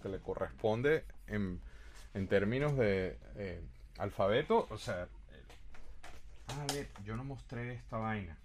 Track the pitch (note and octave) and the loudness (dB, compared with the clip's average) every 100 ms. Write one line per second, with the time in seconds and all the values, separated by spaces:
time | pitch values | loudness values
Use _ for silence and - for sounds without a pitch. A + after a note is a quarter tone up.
0 | G#2 F#2 - F#2 F#2+ - A2 A2+ C#3 D#3 | -4 -2 -2 0 0 2 4 6 6 4
1 | - - - G#2 F#2+ F2 - - - - | 2 -10 -2 2 2 0 -6 -12 -14 -14
2 | - G2+ F#2 G2+ G2+ B2+ D3 C#3 G#2+ F#2+ | -6 -2 4 6 6 4 4 6 6 6
3 | F#2 - - G#2+ G2 F2 E2 - - - | 2 -4 -10 -6 -6 -6 -10 -12 -12 -4
4 | G2 - G2 A2+ D3+ A3 - G#2+ - F#2 | -2 4 6 6 6 4 4 -4 -4 -4
5 | F2+ - - D2 - - - - - - | -4 -10 -16 -16 -16 -14 -10 -8 -8 -8
6 | - - - - - C#3 C#3 C#3+ - - | -8 -10 -10 -10 -8 -4 -2 -2 -4 -8
7 | G2 A2+ C3+ B2+ - A#2 A#2+ B2 - A#2 | -6 -4 -4 -8 -8 -6 -6 -8 -6 -2
8 | A2 G#2+ F2+ D#2 | 0 -2 -4 -10